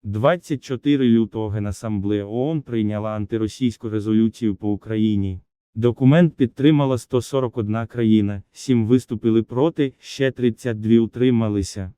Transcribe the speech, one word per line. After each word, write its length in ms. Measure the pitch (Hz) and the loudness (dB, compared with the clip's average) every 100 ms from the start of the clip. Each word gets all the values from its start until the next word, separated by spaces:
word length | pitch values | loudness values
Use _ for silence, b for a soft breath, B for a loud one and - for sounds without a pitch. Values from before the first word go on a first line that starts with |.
Двадцять 600 | 104 104 127 175 - 135 | -6 0 2 0 -4 -8
чотири 460 | - 127 143 143 127 | -6 -4 0 2 4
лютого 400 | 113 107 113 107 | 4 2 -4 -6
Генасамблея 760 | 107 104 98 113 104 98 104 101 | -4 -6 -6 -6 -4 -2 -2 -2
оон 360 | 113 139 160 | -4 -4 -4
прийняла 480 | 135 117 107 107 107 | -4 -4 -2 -4 -6
антиросійську 800 | 107 104 113 110 - 127 107 117 | -8 -6 -4 -4 -2 -4 -4 -6
резолюцію 680 | 107 104 107 113 - 113 95 | -6 0 2 2 0 -4 -2
по 160 | 104 | -4
Україні. 680 | 101 110 110 110 101 98 92 _ _ _ - | -6 -4 -2 0 0 -2 -6 _ _ _ -2
Документ 600 | 120 117 131 156 175 - | -2 2 4 6 4 2
підтримала 640 | 123 - 139 151 135 127 | -2 2 4 4 2 -2
сто 240 | - 127 | -2 -4
сорок 360 | - 139 127 123 | 0 -2 -2 -4
одна 280 | 104 110 117 | -4 -4 -6
країна, 580 | 120 113 110 101 101 - | -2 2 4 2 -4 -14
сім 340 | - - 123 110 | -18 -2 -2 2
виступили 580 | 127 - 113 117 113 | 2 0 -4 0 0
проти, 500 | 107 120 156 160 139 _ | 0 -2 -2 0 -4 _
ще 320 | - - 135 | -18 -4 -4
тридцять 480 | 123 123 110 127 110 | 0 -2 -2 -6 -4
дві 200 | 107 113 | 4 4
утрималися. 920 | 113 117 127 117 113 104 95 - 95 | 4 0 0 2 0 -2 -4 -6 -12